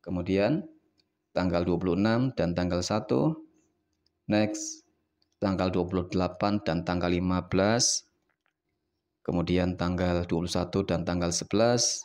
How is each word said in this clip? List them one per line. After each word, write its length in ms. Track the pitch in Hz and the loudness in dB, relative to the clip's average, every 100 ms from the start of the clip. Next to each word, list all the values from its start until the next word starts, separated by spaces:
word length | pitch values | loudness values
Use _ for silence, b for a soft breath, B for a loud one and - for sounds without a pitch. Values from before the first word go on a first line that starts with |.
Kemudian 560 | - 90 90 98 104 160 - - _ _ _ _ _ | -4 -4 0 2 2 0 -4 -20 _ _ _ _ _
tanggal 320 | - 90 87 | -2 0 2
dua 160 | 90 85 | 2 0
puluh 160 | 90 | 2
enam 400 | 87 107 117 131 | 2 2 2 0
dan 160 | - 87 | 0 -2
tanggal 320 | 87 87 87 | 0 0 -2
satu. 640 | 90 107 - 127 151 160 - _ _ _ _ _ _ _ - | -2 -4 0 0 0 -2 -12 _ _ _ _ _ _ _ -2
Next, 560 | 107 107 - - - _ _ _ _ _ _ | 0 0 -4 -10 -14 _ _ _ _ _ _
tanggal 320 | 101 92 92 | -2 0 0
dua 160 | 90 87 | 0 0
puluh 240 | 92 87 | -2 -2
delapan 480 | 92 87 - 101 101 - | -2 -2 0 0 0 0
dan 160 | 82 | -2
tanggal 320 | 85 90 87 | -2 -2 0
lima 320 | 87 90 90 90 | 0 0 -2 0
belas. 640 | 92 98 117 - - _ _ _ _ _ _ _ _ _ _ _ _ | 2 2 2 0 -2 _ _ _ _ _ _ _ _ _ _ _ _
Kemudian 560 | - 87 85 90 90 90 | -2 -2 2 2 2 0
tanggal 480 | 87 90 90 87 87 | -2 0 0 0 0
dua 160 | 82 | -2
puluh 80 | 85 | 0
satu 320 | 90 87 98 | -2 -2 -2
dan 240 | 95 85 85 | 0 -2 0
tanggal 240 | 87 85 | -2 -2
sebelas. 720 | 85 82 101 117 120 - - | -2 -2 2 4 4 0 -4